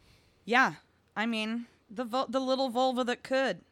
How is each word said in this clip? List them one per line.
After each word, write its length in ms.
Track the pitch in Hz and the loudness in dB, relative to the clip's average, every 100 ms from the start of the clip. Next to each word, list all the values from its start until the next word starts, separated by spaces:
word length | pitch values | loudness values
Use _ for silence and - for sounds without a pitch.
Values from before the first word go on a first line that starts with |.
| _ - _ _ - | _ -20 _ _ 0
Yeah. 280 | 233 247 151 _ _ _ 202 | 4 4 0 _ _ _ -4
I 100 | 226 | -2
mean, 400 | 226 214 233 233 _ _ | -2 -4 -6 -8 _ _
the 140 | 202 | -10
Vol-, 240 | 247 247 233 | -4 -2 0
the 120 | 262 | 0
little 320 | 262 262 269 | 0 0 0
Volvo 340 | 233 262 247 240 | 2 2 2 0
that 180 | 240 | -2
could. 360 | - 262 262 175 - | -2 0 0 -2 -10